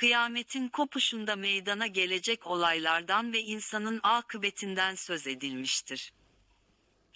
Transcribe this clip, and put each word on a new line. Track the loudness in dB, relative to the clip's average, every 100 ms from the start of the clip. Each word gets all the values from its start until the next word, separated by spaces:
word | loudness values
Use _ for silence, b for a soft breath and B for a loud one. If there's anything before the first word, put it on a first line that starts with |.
kıyametin | 4 4 2 -2 -4 -4 -2
kopuşunda | 0 0 2 0 0 -2 -2
meydana | 0 0 0 -2 0
gelecek | 0 0 0 0 -4 -2
olaylardan | 2 4 4 2 2 4 2 2
ve | -2
insanın | -2 -6 -4 -2 -2 0
akıbetinden | 4 2 2 -4 -4 -4 -4 0 0 -2
söz | -4 -4 -4
edilmiştir. | -4 -4 -4 -2 -2 -4 -10 -10 _ _ _ _ _ _ _ _ _ _